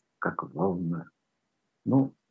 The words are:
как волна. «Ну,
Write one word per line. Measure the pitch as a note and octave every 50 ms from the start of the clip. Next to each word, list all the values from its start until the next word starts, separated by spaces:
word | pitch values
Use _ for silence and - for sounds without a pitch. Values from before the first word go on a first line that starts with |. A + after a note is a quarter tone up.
| _ _ _ -
как | - - - - - - -
волна. | - F#2 G3 F#3 F3 - - E2+ - E3+ - _ _ _ _ _ _ _ _ _ _ _ _ _ _ -
«Ну, | - A#2 C3+ C3+ C3+ - _ _ -